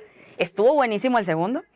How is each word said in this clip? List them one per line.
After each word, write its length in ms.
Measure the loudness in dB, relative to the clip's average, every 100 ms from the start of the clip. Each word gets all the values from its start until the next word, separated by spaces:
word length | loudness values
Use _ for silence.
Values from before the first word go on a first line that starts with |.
| -20 _ -12 -6
Estuvo 360 | -4 0 2
buenísimo 440 | 4 0 0 0 0
el 60 | 0
segundo, 360 | -2 -2 -4 -10